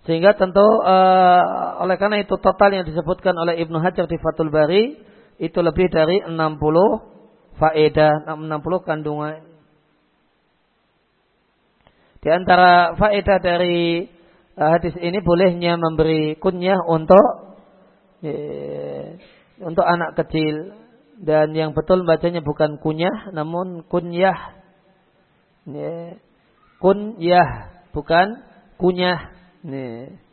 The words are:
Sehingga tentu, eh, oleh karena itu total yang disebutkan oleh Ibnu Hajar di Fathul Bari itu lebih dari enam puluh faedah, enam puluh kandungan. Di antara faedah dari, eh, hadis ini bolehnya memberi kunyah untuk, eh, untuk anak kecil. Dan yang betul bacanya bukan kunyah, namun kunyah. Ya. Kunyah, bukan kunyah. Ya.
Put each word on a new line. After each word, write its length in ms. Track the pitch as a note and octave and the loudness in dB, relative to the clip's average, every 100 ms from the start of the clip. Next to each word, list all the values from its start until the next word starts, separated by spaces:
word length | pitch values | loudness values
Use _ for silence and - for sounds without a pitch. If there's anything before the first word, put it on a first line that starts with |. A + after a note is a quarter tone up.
Sehingga 320 | - E3 F#3+ | -4 2 2
tentu, 320 | G#3 F#3+ F#3+ G#3 A3 | 2 0 4 4 4
eh, 600 | F#3 F#3 F#3 F#3 F3+ F3+ F3 F3+ F3+ - | 2 4 4 6 6 4 2 -2 -6 -6
oleh 180 | F#3 F3+ | -4 -2
karena 300 | G3+ G#3 G3+ | 0 -2 -2
itu 80 | F#3+ | -2
total 320 | F#3+ F#3 G3+ | -2 2 2
yang 120 | G3 E3 | 2 -4
disebutkan 480 | D#3 D#3 F3+ F#3+ F3 | -6 -4 -2 -2 -2
oleh 240 | E3+ E3+ | -2 -2
Ibnu 160 | E3 D#3+ | -4 -2
Hajar 300 | F3 F3 E3+ | -2 -2 -4
di 80 | E3 | -4
Fathul 320 | D#3+ D#3 D#3+ | -4 -2 -2
Bari 480 | D#3 D3+ F#3+ A#3+ - - - _ _ | 0 2 2 0 -6 -20 -20 _ _
itu 220 | E3 F3 | -6 -2
lebih 320 | E3+ D#3+ F3+ | -2 0 0
dari 320 | E3 D#3 F#3+ E3 | 2 2 0 -2
enam 320 | E3 D#3 D3+ | -4 -4 -2
puluh 480 | D3+ E3 G3 A3 - - _ _ _ - | 0 2 2 0 -8 -20 _ _ _ -2
faedah, 640 | D#3 D#3 D3+ D3+ D3+ D3+ D#3 | 0 4 2 4 2 2 -4
enam 340 | D#3 D#3 D3+ D#3+ | -12 -8 -8 -4
puluh 160 | F3+ | -6
kandungan. 640 | F3+ D#3 D3+ D3 D3+ D#3 D#3+ D#3+ _ _ _ _ _ _ _ _ _ _ _ _ _ _ _ _ _ _ _ _ _ _ _ _ _ - | -4 -6 -6 -6 -8 -10 -18 _ _ _ _ _ _ _ _ _ _ _ _ _ _ _ _ _ _ _ _ _ _ _ _ _ _ -8
Di 120 | D3 | -2
antara 640 | E3+ F#3 F3+ F3+ F3 E3+ E3+ | -2 4 6 8 6 4 0
faedah 400 | G#3 G3+ G3 F#3+ | 0 0 0 0
dari, 680 | F3+ F3 F3 F3 E3+ E3+ F#3+ _ _ _ _ - | 2 0 0 0 0 -2 -6 _ _ _ _ -2
eh, 120 | D3+ | 0
hadis 240 | E3+ E3+ F3 | 2 -2 -6
ini 240 | E3+ F#3+ | -6 -2
bolehnya 560 | F3 E3+ F#3+ F3 F3 E3+ | 0 2 2 2 -2 0
memberi 560 | E3 D#3+ D#3+ D#3+ D3+ D#3 | -2 0 0 0 -2 -2
kunyah 400 | F#3+ F3+ F3+ F#3+ E3+ | -4 -2 -2 0 0
untuk, 680 | D#3+ D#3 F#3 B3 - - - _ _ _ _ _ _ D#3+ | -2 4 6 6 -2 -16 -20 _ _ _ _ _ _ -10
eh, 960 | C#3+ D3 C#3+ C#3+ C#3+ C#3+ C#3 D3+ F3 - _ _ _ | -10 -10 -12 -10 -10 -10 -12 -14 -18 -20 _ _ _
untuk 240 | F3+ E3+ F3 | -6 -2 2
anak 320 | F3 D#3+ D#3+ | 0 -2 -4
kecil. 640 | D#3 D#3+ D#3 D3+ F#3 G#3+ _ _ _ B3 | -4 -2 -2 -4 -10 -18 _ _ _ -10
Dan 320 | D#3 D#3 D#3 | 0 2 2
yang 240 | D#3 D#3 C#3+ | -2 -4 -4
betul 240 | - F#3 | 0 0
bacanya 400 | F3 D#3+ E3+ F3 | 2 0 0 -4
bukan 400 | D3 D3 D3+ D3 | -6 -2 -2 -2
kunyah, 480 | D#3 D#3 F3 G#3+ G3+ | -6 -2 -4 -4 -10
namun 560 | E3+ D#3 E3+ F#3 E3+ - | -10 -8 -6 -8 -10 -6
kunyah. 720 | F3 E3+ E3+ F#3+ F3 - - _ _ _ _ _ _ _ _ _ _ - | -6 -4 0 0 0 -12 -20 _ _ _ _ _ _ _ _ _ _ -16
Ya. 480 | C#3+ D3 E3 E3+ F#3 _ _ _ _ _ _ | -10 -10 -10 -14 -20 _ _ _ _ _ _
Kunyah, 680 | F#3 G3+ G#3 A3+ E3 F3+ D3+ A2 - - _ | 2 2 -2 -6 2 4 4 -2 -16 -20 _
bukan 480 | D3+ - E3 G3 A#3+ - _ _ _ | -12 0 2 2 -2 -18 _ _ _
kunyah. 560 | F3+ F3+ F3+ E3+ - - _ _ | -2 0 -2 -2 -8 -20 _ _
Ya. 560 | E3 C3+ B2+ A2+ C#3 F#3+ _ | -14 -12 -10 -14 -18 -20 _